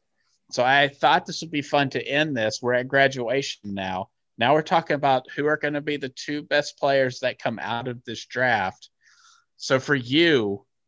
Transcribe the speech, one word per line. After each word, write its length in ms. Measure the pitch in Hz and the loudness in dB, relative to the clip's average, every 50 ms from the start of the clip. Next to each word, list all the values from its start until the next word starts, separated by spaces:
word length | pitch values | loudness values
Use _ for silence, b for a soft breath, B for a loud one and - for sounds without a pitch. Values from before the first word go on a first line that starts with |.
| _ _ _ _ _ _ _ _ _ - | _ _ _ _ _ _ _ _ _ -10
So 100 | - - | -4 0
I 240 | 123 127 135 139 143 139 | 2 4 4 4 2 2
thought 380 | 143 - - 147 151 180 180 | 0 0 2 4 4 4 2
this 140 | - 170 - | -2 -10 -10
would 100 | 170 165 | -10 -6
be 120 | 160 147 | -6 -6
fun 280 | 139 - - 143 143 135 | -4 0 0 0 0 0
to 160 | - 131 113 | -2 -6 -4
end 300 | 113 135 143 156 160 143 | -2 0 0 0 0 0
this. 240 | 117 110 110 107 - | -2 -2 -2 -2 -2
We're 120 | 127 120 123 | -2 0 0
at 120 | 123 127 | 0 0
graduation 880 | 127 139 135 139 135 135 131 120 110 127 139 139 - - - - 104 98 | 2 2 4 4 4 2 -2 -4 -2 -2 -2 -2 -4 -8 -10 -10 -10 -8
now. 360 | 98 95 95 92 92 98 _ _ _ _ _ _ - | -6 -4 -4 -4 -6 -8 _ _ _ _ _ _ 0
Now 160 | 113 123 147 | 2 4 4
we're 80 | 156 | 4
talking 320 | 156 - 185 165 160 - 156 | 2 2 0 0 0 0 -2
about 320 | 139 147 139 131 127 - - - | 0 2 2 2 2 0 -4 -6
who 80 | - 143 | -2 0
are 140 | 151 151 151 | 0 0 0
gonna 240 | - 147 147 147 | -2 -4 -4 -4
be 160 | 147 151 147 135 | -4 -4 -6 -6
the 100 | 135 131 | -6 -10
two 340 | - - - - 147 147 | -12 -10 -10 -8 -8 -6
best 360 | 143 - 143 147 143 - - - | -4 0 0 0 0 0 -4 -2
players 420 | - 143 139 135 135 127 123 - | 0 2 4 4 2 2 0 -4
that 180 | - 123 113 - | -4 -6 -4 -4
come 200 | - 143 117 98 | -4 -6 -4 -4
out 300 | 73 101 117 117 131 135 | -6 -6 -6 -6 -6 -6
of 140 | 120 123 - | -10 -10 -10
this 180 | - 113 - - | -12 -12 -12 -12
draft. 640 | - - 123 127 127 117 107 92 95 - - - - _ b b b b b b b b b b b _ - | -8 -4 0 2 2 2 2 0 -2 -6 -8 -20 -20 _ b b b b b b b b b b b _ -10
So 200 | - - 135 131 | -2 0 0 0
for 160 | - - 147 | 2 2 -2
you, 720 | 135 120 120 131 156 170 170 151 127 110 101 98 101 _ _ _ _ _ | 0 0 0 2 4 4 6 4 4 2 0 -4 -6 _ _ _ _ _